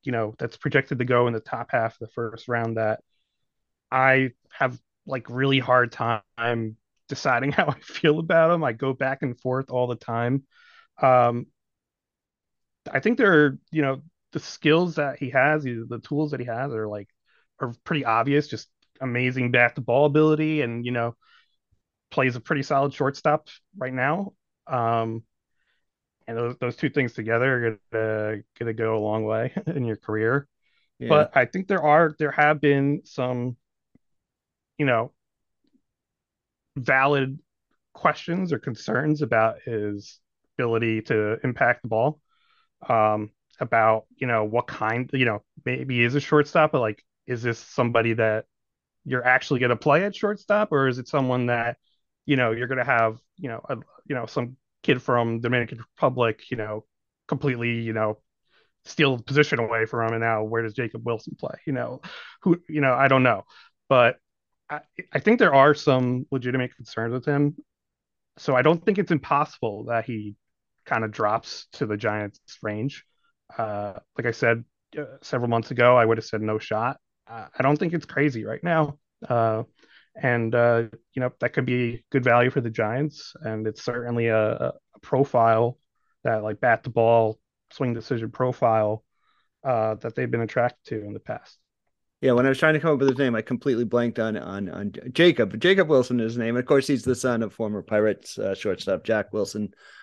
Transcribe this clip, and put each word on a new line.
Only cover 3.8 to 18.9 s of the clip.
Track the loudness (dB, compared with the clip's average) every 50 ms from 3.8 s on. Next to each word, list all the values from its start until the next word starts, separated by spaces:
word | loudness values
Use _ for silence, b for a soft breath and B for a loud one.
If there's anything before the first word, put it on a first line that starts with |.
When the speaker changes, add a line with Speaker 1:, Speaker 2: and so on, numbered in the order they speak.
| _ _
Speaker 1:
I | 0 2 4 4 4 4 2 0 -4 _ _ _
have, | -4 -2 -2 -2 -2 -6 _ _ _ _ _
like, | -10 -8 -8 -8 -8
really | -4 -2 0 2 2 2
hard | 2 4 4 4 4 2 -2
time | -4 -2 -2 -2 -2 -6 _ _ -4 -2 -2 -2 -2 -4 -6 -8 -12 _ _ _ _ _ -12
deciding | -10 -4 -2 0 0 0 0 0 0
<laughs> | 0
how | 0
I | 0 -2 -4
feel | -8 -14 -6 0 2 2 2 2
about | 2 2 4 6 6 6
him. | 4 2 2
I | 0 -2
go | -2 -2 -4 -2
back | -2 -2 -4 -4 -4 -4
and | -6 -6 -6
forth | -4 -4 -2 -2 -4 -4
all | -2 -2 -2
the | -2 -2
time. | -6 -8 -6 -4 -2 0 0 0 -2 -2 b b b b b b b b b _ 0
Um, | 4 4 6 6 6 4 2 -2 -6 -12 _ _ _ _ _ _ _ _ _ _ _ _ _ _ _ _ _ _ _ _ _ _ _ _ _ _ _ -6
I | -6 -2
think | 0 0 2 4
there | 4 6 6 6 6
are, | 4 2 -2 -10 _
you | -2 0 0
know, | 0 -2 -4 -8 -16 _ _ _ _ -10
the | -10
skills | -10 -10 -10 -2 2 2 4 4 2 0 -2
that | -4 -4 -4 -6 -6
he | -8 -2
has, | 0 2 4 4 2 0 -2
the, | -4 -6 -8 -8 -8
the | -10 -12
tools | -8 -6 -4 -4 -2 -4 -4
that | -6
he | -8
has | -8 -6 -6 -6 -6 -6
are, | -6 -6 -6
like, | -8 -10 -12 -14 _ _ _ _ _ _ _ _ _ -8
are | -8 -8 -8 -10 _
pretty | -4 -4 -2 0
obvious, | 0 2 2 2 2 2 2 0 -2
just | -6 -12 -12 -16 _ _ _ _